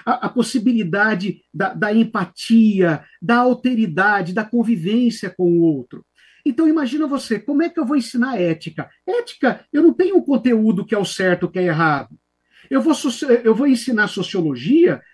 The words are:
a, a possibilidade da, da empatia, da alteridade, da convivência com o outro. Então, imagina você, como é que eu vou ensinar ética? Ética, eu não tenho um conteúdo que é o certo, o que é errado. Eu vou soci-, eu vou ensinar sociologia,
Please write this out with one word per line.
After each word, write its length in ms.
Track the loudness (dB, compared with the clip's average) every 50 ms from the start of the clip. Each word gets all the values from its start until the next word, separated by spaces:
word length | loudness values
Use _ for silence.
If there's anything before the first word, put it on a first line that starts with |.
| -4
a, 220 | -4 -4 -2 -4
a 20 | -4
possibilidade 1120 | -2 -2 -2 0 -2 -2 0 0 0 0 0 -2 0 0 0 0 0 -2 -4 -6 -8 -8 _ _ -6
da, 200 | -6 -4 -4 -4
da 220 | -4 -2 0 2
empatia, 1080 | 2 2 2 0 -4 -6 -6 -8 -10 -2 2 4 4 6 4 4 2 2 2 0 -2 -6 -12 _ _ -2
da 160 | 0 2 2
alteridade, 960 | 2 2 0 0 -2 -2 0 0 -2 -2 0 0 0 0 0 0 -2 -4 -4
da 100 | -6 -4
convivência 840 | -2 -2 -2 0 0 -2 -2 -2 -2 0 0 0 0 -2 -4 -8 -10
com 200 | -4 -2 0 2
o 120 | 2 4 2
outro. 420 | 2 0 -2 -6 -12 -18 -20 -20 _ _ _ _ _ _ _ -6
Então, 240 | -4 -2 0 2 2
imagina 380 | 2 0 0 -2 -2 -4 -4
você, 320 | -2 -4 -4 -4 -4 -6 -6
como 240 | -4 -2 -2 0 0
é 60 | -2
que 100 | -2 -4
eu 80 | -4
vou 100 | -2 -2
ensinar 420 | -2 -2 -2 -2 -2 -2 -2 -2 -2
ética? 520 | -2 -2 -2 -4 -6 -12 -12 -12 -12 -14 _ _ _
Ética, 580 | -4 -4 -4 -4 -6 -6 -2 -2 -2 -2 -2 -6 _ 0
eu 100 | 4 4
não 100 | 4 4
tenho 240 | 4 2 2 2
um 60 | 0 0
conteúdo 640 | 0 0 0 2 2 2 2 2 2 0 -2 -2
que 100 | -4 -2
é 40 | -2
o 60 | -2
certo, 400 | -4 -4 -2 0 0 0 0 -2
o 60 | -4
que 80 | -4 -2
é 60 | -2
errado. 500 | 0 0 0 0 0 0 -2 -4 -10 -18 -20 _ _ _ _ _ _ _ _ -8 -4
Eu 100 | -2 0
vou 140 | 2 2 0
soci-, 460 | 0 0 -4 -4 -2 0 2 2 4 4
eu 100 | 2 2
vou 120 | 4 4
ensinar 420 | 2 2 2 0 -2 0 0 0 0
sociologia, 960 | -2 -6 -6 -4 -4 -2 -2 -2 -2 -4 0 2 4 4 4 4 2 0 -8 _